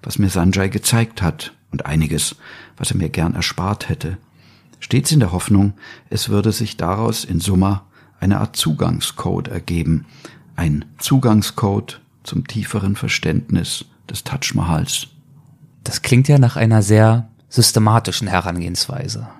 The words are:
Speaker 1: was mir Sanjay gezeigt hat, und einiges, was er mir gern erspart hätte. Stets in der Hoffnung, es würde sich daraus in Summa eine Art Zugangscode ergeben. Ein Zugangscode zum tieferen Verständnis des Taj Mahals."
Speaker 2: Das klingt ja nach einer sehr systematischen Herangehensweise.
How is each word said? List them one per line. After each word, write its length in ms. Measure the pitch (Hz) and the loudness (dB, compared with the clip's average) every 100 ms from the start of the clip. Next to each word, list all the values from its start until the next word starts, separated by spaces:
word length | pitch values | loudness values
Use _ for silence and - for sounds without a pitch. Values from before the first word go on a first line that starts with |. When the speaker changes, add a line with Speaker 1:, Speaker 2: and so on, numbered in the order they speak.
Speaker 1:
was 160 | - - | -8 0
mir 100 | 101 | 0
Sanjay 400 | 92 87 95 95 | 4 2 2 0
gezeigt 540 | 104 - 117 113 - | -2 0 0 0 -2
hat, 320 | 85 78 - _ _ | -4 -4 -10 _ _
und 160 | - - | -8 -2
einiges, 500 | 76 78 78 - - - - - - | 0 0 -2 -4 -8 -20 -20 -20 -10
was 140 | - | -4
er 80 | 95 | -2
mir 100 | 82 | -2
gern 260 | - 82 | -2 -2
erspart 540 | 85 82 - 92 107 - | -2 -4 -4 -4 -4 -4
hätte. 300 | - 78 92 _ _ - _ _ _ | -6 -6 -10 _ _ -20 _ _ _
Stets 320 | - 123 139 | -2 0 2
in 80 | 156 | 2
der 120 | 104 | 2
Hoffnung, 420 | 87 - 101 101 98 - - _ | 0 2 4 4 -2 -16 -20 _
es 180 | - - | -6 -2
würde 240 | 104 107 | 0 0
sich 240 | 104 110 - | 0 -4 -4
daraus 480 | 85 98 113 110 | -4 -2 -2 -4
in 160 | - 85 | -4 -4
Summa 460 | 90 92 95 98 - _ _ _ | 0 2 2 0 -6 _ _ _
eine 200 | 95 98 | 0 0
Art 180 | 107 - | -2 -2
Zugangscode 920 | - 151 87 82 - - 90 90 92 | -2 0 0 -2 -4 -6 -4 -4 -4
ergeben. 580 | 90 - 85 78 80 - - - - - - | -10 -4 -2 0 0 -2 -20 -20 -20 -16 -4
Ein 280 | 85 73 - - | -2 -2 -4 -10
Zugangscode 1000 | - 135 127 107 101 - 104 101 - - _ _ | 0 2 4 4 2 -2 0 0 -4 -16 _ _
zum 240 | - - - | -6 -6 -4
tieferen 500 | 110 101 107 95 101 | -6 -4 -4 -2 -2
Verständnis 920 | 104 - - - - - - - - _ - | -2 -2 0 -2 0 -2 -2 -8 -12 _ -14
des 140 | - | -12
Taj 300 | - 135 - | -8 -6 -4
Mahals." 520 | - 87 113 131 - - _ _ - _ _ - _ | -2 0 0 -2 -6 -8 _ _ -20 _ _ -20 _
Speaker 2:
Das 180 | - - | -8 -8
klingt 260 | - 123 139 | 2 4 6
ja 100 | 147 | 6
nach 180 | 120 - | 6 4
einer 260 | 113 110 | 4 4
sehr 460 | 98 107 110 113 113 _ _ | 6 6 6 4 -2 _ _
systematischen 800 | - 117 - 110 113 113 - 101 | 2 2 4 4 2 0 -6 -2
Herangehensweise. 1000 | 92 90 87 85 90 - 78 76 107 113 - | -2 -2 -6 -6 -4 -6 -6 -8 -10 -12 -18